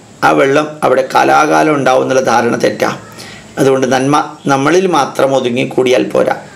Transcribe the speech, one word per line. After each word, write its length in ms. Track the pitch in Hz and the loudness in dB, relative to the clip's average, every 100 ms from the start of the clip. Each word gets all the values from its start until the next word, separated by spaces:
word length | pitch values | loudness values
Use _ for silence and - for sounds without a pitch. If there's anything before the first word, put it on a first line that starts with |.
| - - | -20 -4
ആ 60 | 143 | 0
വെള്ളം 360 | 156 139 143 151 - | 2 2 0 -2 -4
അവിടെ 240 | 139 127 - | 0 0 0
കാലാകാലം 600 | 127 - 143 151 156 156 | 0 2 2 2 2 2
ഉണ്ടാവും 280 | 147 127 131 | 0 2 2
എന്നുള്ള 180 | 131 131 | 2 0
ധാരണ 340 | 123 120 117 | 2 0 0
തെറ്റാ. 420 | 127 127 107 110 - - - - - - - | 0 -2 0 -4 -4 -14 -18 -18 -20 -14 -2
അതുകൊണ്ട് 300 | 135 131 127 | 0 2 0
നന്മ 480 | 127 135 147 - - 139 | 0 0 0 -2 -8 -2
നമ്മളിൽ 400 | 139 143 175 185 | 0 2 2 2
മാത്രം 480 | 156 131 - 135 | 0 -2 0 0
ഒതുങ്ങിക്കൂടിയാൽ 680 | 135 120 120 131 - 127 123 | 0 0 -4 -2 0 2 0
പോരാ, 320 | 95 131 - - - | 0 0 0 -4 -8